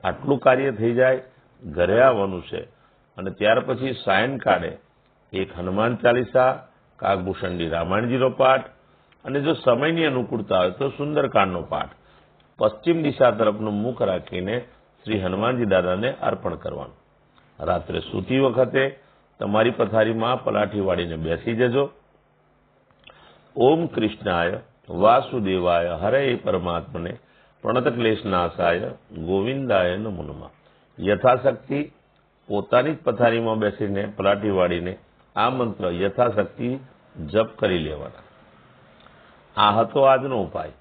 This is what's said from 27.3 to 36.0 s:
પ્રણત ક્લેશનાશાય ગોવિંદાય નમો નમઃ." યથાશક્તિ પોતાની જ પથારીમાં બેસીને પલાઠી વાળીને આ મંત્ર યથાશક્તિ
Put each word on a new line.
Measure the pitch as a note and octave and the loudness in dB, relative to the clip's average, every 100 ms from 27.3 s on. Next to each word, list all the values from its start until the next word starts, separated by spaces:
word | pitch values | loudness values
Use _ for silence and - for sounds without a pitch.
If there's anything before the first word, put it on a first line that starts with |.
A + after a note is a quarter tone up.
| _ _ _ | _ _ _
પ્રણત | A2 A#2+ B2+ | -2 0 0
ક્લેશનાશાય | A#2+ A2+ G#2+ G#2 F#2 F2 E2+ F2 F2 B2 B2+ _ E2+ | 0 0 0 0 0 0 0 0 0 -4 -12 _ -12
ગોવિંદાય | D#2+ G2 G#2+ C3+ C3 G2+ F2+ F#2 | -2 -2 0 -4 0 0 2 -2
નમો | G#2+ F2+ | -6 -8
નમઃ." | D2+ D2 - _ _ _ _ - F2+ | -10 -12 -16 _ _ _ _ -6 -2
યથાશક્તિ | G2+ B2+ B2+ C3+ A#2 - C#3+ D3 _ _ _ _ _ _ | 2 4 4 2 -2 -6 -6 -6 _ _ _ _ _ _
પોતાની | G2+ F#2+ B2 C#3 | -6 2 2 2
જ | D#3 | -2
પથારીમાં | - A2 A#2+ A#2 A#2 A2 | -4 2 2 4 0 0
બેસીને | G#2 G2+ G#2 G2 G2+ - | 0 -2 -4 -4 -6 0
પલાઠી | G2 G2+ G#2+ | 2 2 2
વાળીને | F#2+ F2+ F2 F2 F#2+ _ _ _ - | 2 2 0 -4 -10 _ _ _ -2
આ | A2+ | -2
મંત્ર | C3 A#2 G2 F#2 | 0 -4 -4 -4
યથાશક્તિ | F2 | -2